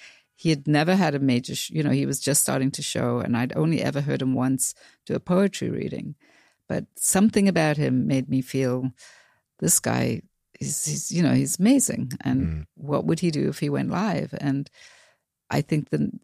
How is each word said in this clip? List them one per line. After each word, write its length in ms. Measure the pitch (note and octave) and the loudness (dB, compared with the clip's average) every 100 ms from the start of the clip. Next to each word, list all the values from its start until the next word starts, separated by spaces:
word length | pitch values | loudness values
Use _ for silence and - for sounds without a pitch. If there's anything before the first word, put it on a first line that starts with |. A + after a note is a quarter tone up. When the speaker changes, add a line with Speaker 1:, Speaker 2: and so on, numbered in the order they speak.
| - - _ _ | -20 -20 _ _
Speaker 1:
He 140 | E3 | 0
had 160 | D3 D3 | 0 2
never 280 | D3 D#3+ F#3+ | 2 4 4
had 180 | D#3+ | 4
a 40 | C#3+ | 2
major, 360 | C3+ B2 B2+ | 2 2 0
sh-, 160 | C3+ - | -6 -4
you 120 | D#3 | -2
know, 80 | D3 | 2
he 160 | C3+ C#3 | 2 0
was 140 | C#3 | -2
just 200 | - D3 | 0 2
starting 280 | - C3+ C3+ | 2 0 0
to 100 | C#3+ | -2
show, 360 | C#3+ - B2 A#2+ | -4 -2 0 0
and 180 | - A#2 | 0 0
I'd 180 | B2+ D3+ | 0 0
only 260 | D#3+ D#3+ | 0 0
ever 180 | C3 C#3 | 0 -2
heard 200 | C#3 C#3 | -2 -2
him 120 | C3 | 0
once 400 | B2 B2+ C3+ - - - _ - | 0 0 0 -2 -6 -18 _ -6
do 80 | |
a 60 | - | -4
poetry 500 | - F3+ G3 - F3 | 0 2 2 -2 -6
reading. 440 | - - - - - _ _ _ _ - | -4 -6 -8 -10 -14 _ _ _ _ -6
But 180 | - - - | -6 -6 -4
something 520 | - F#3+ G#3+ G#3+ G3 | 0 4 4 4 4
about 280 | E3+ D#3 D3 | 4 2 2
him 280 | C#3 B2+ D3 | 0 2 2
made 220 | C3+ C3+ | 0 0
me 140 | C3 | -2
feel, 500 | B2+ C3+ B2+ B2+ C3 - - - _ _ _ - | 0 0 0 0 -4 -8 -20 -20 _ _ _ -4
"This 220 | D#3+ - | 0 0
guy, 420 | A2 B2 B2 A#2 - _ _ - | 0 0 0 -2 -8 _ _ -10
he's, 260 | C#3 D3 | -8 -6
he's, 260 | D3+ C#3+ - | -6 -6 -4
you 100 | E3 | 0
know, 120 | D3 | 2
he's 240 | B2+ C3+ - | 2 2 2
amazing." 540 | G#3 C4+ - B2 B2+ - | 4 4 2 -2 -6 -6
And 200 | C3+ B2+ | -2 0
Speaker 2:
Mm. 240 | E2+ D#2 - | 0 -4 -8
Speaker 1:
what 300 | - D3 C#3+ - | -12 -4 -2 0
would 140 | E3 | 0
he 100 | F3 | 0
do 180 | D3+ C#3 | 0 -2
if 100 | D3+ | -2
he 80 | D3 | -2
went 200 | C#3 C3+ | -2 -2
live? 420 | D3 G#3+ D3 C3+ - | -2 -2 -2 -4 -4
And 300 | C#3+ C#3 C#3+ - - - _ _ _ _ - | -2 -2 -4 -14 -20 -20 _ _ _ _ -4
I 120 | D3 | -4
think 280 | D3 D3+ C#3+ | 0 -2 -2
the, 200 | D3 D3 - | -2 -2 -6